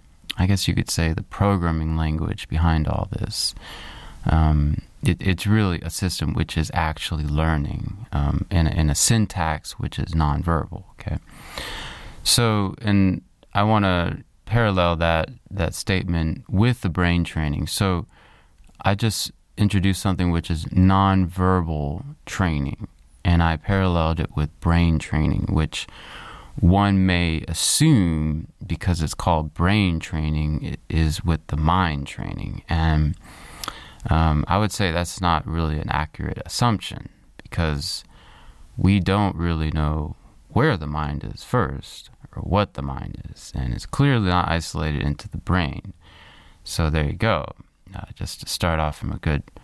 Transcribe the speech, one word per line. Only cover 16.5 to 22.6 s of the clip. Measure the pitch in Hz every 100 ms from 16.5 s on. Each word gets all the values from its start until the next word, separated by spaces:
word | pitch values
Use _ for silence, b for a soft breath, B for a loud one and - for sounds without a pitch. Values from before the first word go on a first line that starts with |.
| 95 117 123
the | 95
brain | 82 87 87
training. | 82 - 76 69 76
So | - 98 90 - b b b b b b -
I | - 101
just | 113 - - - _ -
introduced | 101 98 92 92
something | 101 92 87
which | 85 -
is | 78 78
nonverbal | - 92 95 98 95 87 90 92 92 82 76 71 80 139 151 -
training, | - 90 73